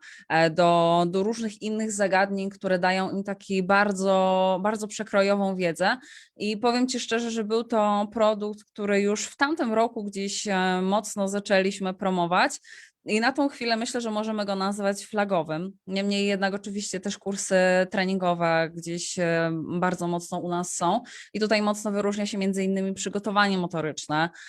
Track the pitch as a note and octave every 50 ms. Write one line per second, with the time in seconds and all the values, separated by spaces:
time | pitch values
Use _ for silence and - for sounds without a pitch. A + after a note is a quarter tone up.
0 | - - - - - - - D#3+ E3 E3 D#3+ E3+ F3 E3+ E3+ E3+ E3+ E3+ E3+ F3
1 | F3 F3 F3 F#3+ F#3+ G#3+ A#3 A#3 A3+ A3 G3+ - - G#3+ G#3+ G#3+ A3 A3 G#3 G3+
2 | G#3 F#3+ F#3 F#3 G3 G3 G3 G3 F#3+ G3 G3 - - F#3+ F#3 F3+ F3+ F3+ F#3 F#3+
3 | F#3+ F#3 - G3 G3 G3+ G3 G3 - - G3 F#3+ F#3 F3+ G3 G3 G#3 G#3 G3+ F#3
4 | F#3+ G3 F#3+ F#3+ F#3+ F#3 F#3 F#3 F#3 F#3+ F#3+ F3+ F#3 G#3 A3 G#3 G#3+ G#3 - -
5 | G#3+ G#3 - G3+ G3 G3 G3+ G3+ G3 F#3+ F#3+ F#3 F#3 E3+ E3 - F#3 G3 A#3+ B3+
6 | - - - - - _ _ - - G#3 A3 G#3 A3+ A#3+ A#3+ B3 B3+ B3+ B3+ A#3+
7 | A#3+ - A#3 A#3 A#3+ A#3 A3+ A3+ G#3+ G#3 A3 A3+ A#3+ A#3 A#3+ A3 G#3 G#3 G#3 G3+
8 | G#3 G#3 G#3 A3+ A3 G#3+ A3 G3+ G#3 G#3+ G#3+ G#3 - _ _ - G#3 G3+ G3+ G3
9 | G3+ G3+ G#3 G#3 - - - - C#4 C#4+ D#4+ D#4+ D4+ A#3 A3 A3 A3+ A#3 A#3 A3+
10 | G#3 G3+ G3+ G3 G3 G3+ G3+ - - G#3 G3 F#3 F#3 F#3 F#3 F#3 F#3 F#3+ G3 G#3+
11 | G#3 - - G#3 G3 F#3+ G3 G3+ G3+ - G#3 F#3+ F#3+ G3 G3 G3 G3 F#3 F#3 -
12 | G#3 F#3+ F#3 F3+ E3+ E3+ F3 F#3+ A#3+ D4 - - _ - - - - - _ _
13 | - - G3+ G#3+ A3+ B3 C#4 - C#4+ C#4 C#4 - A#3+ A#3 A#3 A3 A3+ B3+ - B3
14 | A#3 A3+ G#3+ G#3+ G#3+ A3 G#3+ G#3+ G#3 G3+ G3 F#3+ F#3+ G3 G3+ G#3 G3+ G3 G3+ G3+
15 | - - - G#3 G#3 G3+ G3 F3 D#3 E3 D#3+ D#3 F3+ F#3+ F#3+ _ _ - F#3+ G3
16 | G3 G3+ G3+ G3+ G3+ G3+ G3+ F#3+ G3 G3 F#3+ G3+ G3+ G#3 G3 G#3 G3+ - - F#3
17 | F#3+ G#3 G3 - - G3 G3+ G3 - - F#3+ F#3 F#3 F#3 F#3 F#3 F#3 F#3 - G3
18 | F#3 F#3 F#3+ F#3+ F3+ F3+ F3 E3+ E3+ E3 E3 E3 E3 D#3+ E3+ E3+ E3 E3+ E3+ F3
19 | F3 - - F#3 F3 E3+ E3 E3 E3 E3 E3 D#3+ D3+ - E3 F3+ F3+ F#3 F3+ F3
20 | F3 F3 F3 F3 F3 - F#3 F3 E3+ F3 F3 F3 F3 - - - F3+ E3+ F#3+ A#3+
21 | B3+ - - - - - - G#3 G#3+ G#3 A3 G#3 G#3 G#3 G#3 G#3 - G#3+ G3+ G3+
22 | G3+ G3+ G#3 G#3 G#3 G3+ - G3+ F#3+ G3 F#3+ F#3+ F#3+ F#3+ F#3+ F#3+ F#3+ F#3+ F#3+ F#3+
23 | - G3+ F#3 G3+ G3+ A3 G3 G3+ G#3 G3+ G3 F#3 F3 E3+ - E3 D#3 D#3 C#3 -
24 | - - D3+ D#3 D#3+ E3+ - - -